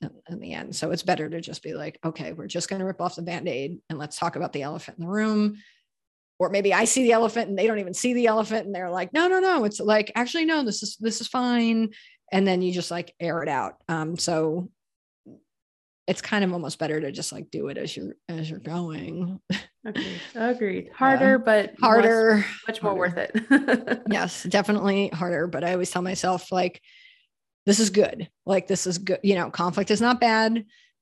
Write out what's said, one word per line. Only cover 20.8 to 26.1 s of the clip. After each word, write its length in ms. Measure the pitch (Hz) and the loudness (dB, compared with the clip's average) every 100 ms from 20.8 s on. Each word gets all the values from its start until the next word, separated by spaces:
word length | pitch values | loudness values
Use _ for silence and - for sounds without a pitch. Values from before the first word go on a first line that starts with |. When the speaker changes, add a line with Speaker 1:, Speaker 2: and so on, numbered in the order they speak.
| 175 | -8
Speaker 1:
Yeah. 80 | - | 0
Speaker 2:
Harder, 420 | 262 269 269 262 | 2 6 6 6
but 360 | 226 214 196 - | 6 4 4 2
Speaker 1:
Harder. 560 | 233 226 226 226 220 214 | 6 8 8 6 6 6
Speaker 2:
less, 100 | 196 - - | 2 -4 -8
much 160 | 226 | -4
more 140 | 208 190 | -2 0
Speaker 1:
Harder. 340 | 180 170 - 220 226 | 0 0 -2 -2 4
Speaker 2:
worth 200 | 277 277 240 - | 4 4 0 0
it. 120 | 240 - | -4 0
<laughs> 40 | |
Speaker 1:
Yes, 320 | 202 175 - | 0 0 -4
definitely 640 | 180 202 196 208 202 196 202 | 0 0 2 2 2 2 0
harder. 380 | 156 180 165 175 | -2 -2 -2 -2
But 180 | 160 | -2
I 80 | 170 | -2
always 160 | 185 175 | -2 -2
tell 100 | 180 | -2
myself, 480 | 180 | -4